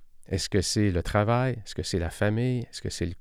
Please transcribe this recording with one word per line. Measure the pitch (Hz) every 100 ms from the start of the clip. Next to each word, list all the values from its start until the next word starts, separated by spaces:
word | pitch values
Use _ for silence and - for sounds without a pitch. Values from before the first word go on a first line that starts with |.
| - - -
Est-ce | 95 -
que | 101
c'est | - 113 104
le | 87
travail ? | - 104 104 120 131 123
Est-ce | - -
que |
c'est | - 92
la | 82
famille ? | - 104 110 123 123
Est-ce | - -
que | 101
c'est | - 85
le | 82